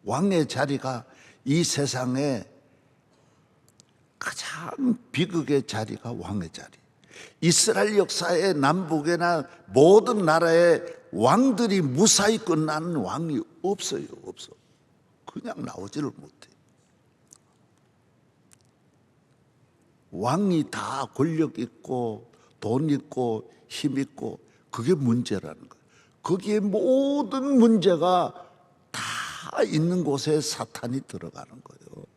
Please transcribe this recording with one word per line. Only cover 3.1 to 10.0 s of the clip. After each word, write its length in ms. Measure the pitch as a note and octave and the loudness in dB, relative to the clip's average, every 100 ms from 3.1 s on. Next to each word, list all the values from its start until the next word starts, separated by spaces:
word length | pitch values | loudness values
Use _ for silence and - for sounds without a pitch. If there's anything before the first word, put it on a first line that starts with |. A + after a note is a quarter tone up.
| _ _ _ _ _ _ _ _ _ _ _ | _ _ _ _ _ _ _ _ _ _ _
가장 800 | - - - D3+ E3+ - C4 A3 _ | -10 -10 -12 -12 -12 -4 -2 -2 _
비극의 540 | - F#3 E3+ C3 C#3+ A#2 | -4 -2 -2 0 -2 -2
자리가 460 | G#2+ G#2+ G2+ A#2+ | -8 -8 -10 -10
왕의 380 | A2 F#2 G#2 E2 | -12 -8 -8 -8
자리. 200 | - - _ _ _ _ - - _ | -14 -20 _ _ _ _ -20 -20 _
이스라엘 560 | E3 D#3+ - G3 G#3 G#3 | 2 4 2 2 2 2
역사의 580 | F3+ - E3+ E3+ G3 | 0 -2 -2 0 0
남북이나 920 | D3+ C3+ F3 E3+ D#3 D3+ E3+ F3 E3 - - - | 2 2 0 -2 -2 0 0 0 -2 -4 -16 0
모든 580 | G2+ D#3 G#3 | 6 10 10